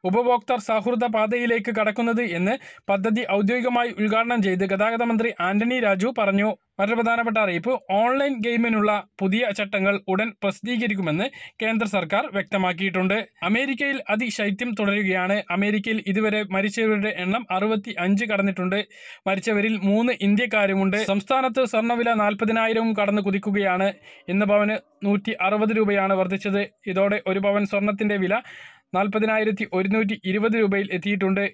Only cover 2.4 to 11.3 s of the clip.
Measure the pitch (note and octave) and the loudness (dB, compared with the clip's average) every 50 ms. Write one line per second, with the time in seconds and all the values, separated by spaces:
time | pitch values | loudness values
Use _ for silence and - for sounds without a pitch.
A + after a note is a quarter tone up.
2.4 | F3+ G3 B3 C4+ - - - - _ - G3 G3 F#3+ A3+ G#3+ A#3+ A#3 - G3 G3+ | 0 0 -2 -2 -6 -18 -20 -14 _ -2 0 0 2 0 0 0 0 0 0 0
3.4 | G3+ G3 A#3+ B3 A#3 B3+ A#3+ A#3+ A#3+ A#3+ G#3 - G#3 G#3+ G#3+ A3 A#3 A#3 B3 A#3 | 2 2 0 0 0 0 0 0 0 0 -2 -2 -2 0 2 0 0 2 0 0
4.4 | F#3+ G3 F#3 F3+ G3 F#3 G3 F#3+ G#3 A3+ A3+ A#3 A#3+ A#3 A#3 G#3+ A3+ A#3 - - | 2 0 0 0 0 -2 0 0 0 0 0 0 0 0 2 0 0 -2 -2 -2
5.4 | F3 F3+ G3 G#3 A3+ A#3+ B3+ B3+ A#3 G#3 G3 F#3 F#3+ B3 B3 A#3+ G#3+ G3+ G3 G3 | -2 0 0 0 0 0 0 0 2 2 2 2 0 -2 0 0 0 2 2 2
6.4 | G3+ A3 G3+ _ _ _ _ - G3 G#3 A#3 A3+ A3+ A3+ A#3 A#3 A#3 A3+ G#3+ A3 | 2 0 -2 _ _ _ _ -2 0 0 2 0 2 0 0 0 0 0 0 0
7.4 | G#3+ F#3+ F3 E3 E3 A#3 C4 - - - F#3 G3+ A3+ A#3+ C4 C4+ C#4 C#4+ C4+ A#3 | 0 0 0 -2 -2 -2 -4 -4 -2 -2 0 2 2 2 2 2 0 0 -2 -2
8.4 | G3+ A#3+ A#3 A3 A#3 A#3 A3+ G#3+ G#3 G#3 G#3 G#3 F#3+ _ _ - G3 F#3+ F#3 A3+ | -2 -2 0 0 0 2 2 2 2 2 2 0 -4 _ _ -4 -2 0 0 0
9.4 | B3 G#3+ G3 - G#3 G3 - G3+ F#3+ G3 G3+ G3 _ - F#3+ G3 A3 A#3 - _ | 0 -2 -2 -4 -6 -4 -2 0 0 0 0 -2 _ -2 -2 -2 -2 -4 -6 _
10.4 | - G3 F#3+ - - A3+ B3 A3+ B3 A3 G#3 G3 F#3 D#3+ D3+ E3+ G#3+ C#4 | -4 -4 -4 -4 -6 -4 -2 -2 -2 -2 -2 -2 -2 -2 0 -2 -2 -4